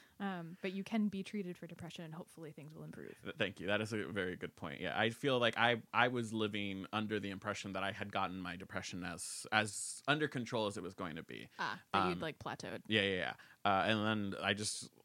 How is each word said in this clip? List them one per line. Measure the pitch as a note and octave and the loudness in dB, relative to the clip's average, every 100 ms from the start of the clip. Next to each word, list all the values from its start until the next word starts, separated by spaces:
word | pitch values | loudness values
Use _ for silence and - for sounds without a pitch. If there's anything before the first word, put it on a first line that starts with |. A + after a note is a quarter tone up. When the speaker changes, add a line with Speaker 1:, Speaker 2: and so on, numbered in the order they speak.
| - - | -20 -6
Speaker 1:
Um, | G3+ F#3 E3 F3+ | -4 -4 -6 -4
but | G3 | -4
you | F#3+ | -2
can | G3 A3 G#3 | 0 2 2
be | G3 | 0
treated | F#3+ G#3 F3+ F3 | -4 -4 -4 -6
for | E3+ | -10
depression, | E3+ E3 - | -10 -12 -10
and | E3 | -10
hopefully | D#3+ - - D#3 | -10 -12 -12 -14
things | D#3 D3 | -12 -14
will | D#3+ | -12
improve. | D#3 - C2+ - | -12 -12 -12 -10
Speaker 2:
Th-, | - - | -8 0
thank | G2+ - | 0 0
you. | F2 | 2
That | G#2 | 2
is | G#2+ | 2
a | A2 D#2 | 0 0
very | G2+ F2+ | 0 0
good | F2+ E2+ - | -2 -6 -6
point. | E2+ C#2 | -8 -4
Yeah, | F2 F2 | -2 2
I | A2 | 2
feel | A2+ C#3 B2+ | 2 2 4
like | A#2 - | 4 6
I, | A#2 A#2 - | 4 4 2
I | A2 B2 | 4 6
was | B2 A2+ | 4 0
living | A2 G#2+ G#2 G2+ F#2+ F#2+ | 2 2 0 -2 -4 -2
under | G#2+ G#2+ G#2+ | -2 0 0
the | G2+ | -2
impression | F#2+ G#2+ G2 G2+ | -4 -4 -4 -2
that | F#2+ | -2
I | G2 | -2
had | F#2+ G#2 | -2 -2
gotten | G2 F#2 F#2 | 0 0 -2
my | F2+ F2 | -4 -6
depression | F#2+ F#2+ - F#2 | -6 -6 -6 -6
as, | F2+ E2 - - - | -6 -6 -8 -8 0
as | G#2+ G#2+ - - - - | 2 2 -2 -8 -6 0
under | D#3+ D3 | 2 2
control | C3+ A#2 A#2+ G#2+ | -2 -2 2 2
as | G2+ | 0
it | |
was | F2 | -6
going | G2 F2+ D#2+ | -6 -6 -6
to | |
be. | - A1+ A#1 - | -8 -12 -12 -6
Speaker 1:
Ah, | F3 F3+ - | -4 -4 0
that | G3 F#3 | 2 4
you'd, | |
Speaker 2:
Um, | F3 | 2
Speaker 1:
like, | E3 - | -4 -6
plateaued. | - A#2+ F#2 G#2 - | -8 -8 -8 -8 2
Speaker 2:
Yeah, | G#2+ | 4
yeah, | G2 F#2 | 4 2
yeah. | C2 - - - G2+ | -2 -4 -14 -2 4
Uh, | F#2+ F2+ | 6 6
and | A2 G#2+ G#2+ G2+ | 4 4 2 0
then | - | -2
I | F#2+ | 2
just, | G2+ G#2+ - - _ | 2 0 -4 -8 _